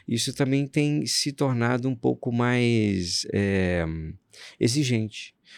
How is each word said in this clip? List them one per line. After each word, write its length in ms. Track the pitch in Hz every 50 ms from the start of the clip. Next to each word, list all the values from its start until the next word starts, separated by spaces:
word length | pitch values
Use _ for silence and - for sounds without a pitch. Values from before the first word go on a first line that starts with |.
| - -
isso 240 | 117 113 - 139 117
também 320 | - 143 131 135 139 143
tem 400 | 135 - 156 147 147 147 151 -
se 280 | - - - - 147 139
tornado 560 | - 147 135 127 120 117 120 127 123 123 135
um 60 | 131
pouco 360 | 117 - 127 123 - - 127
mais, 960 | 117 117 120 123 123 123 123 117 117 113 107 104 98 92 87 85 87 - - - -
é, 520 | 101 101 98 98 95 92 90 90 87 82 80 80 80 78 80 - - _ _ - - - - - -
exigente. 800 | 110 113 120 151 147 123 123 110 110 104 - - - - - _ _ - -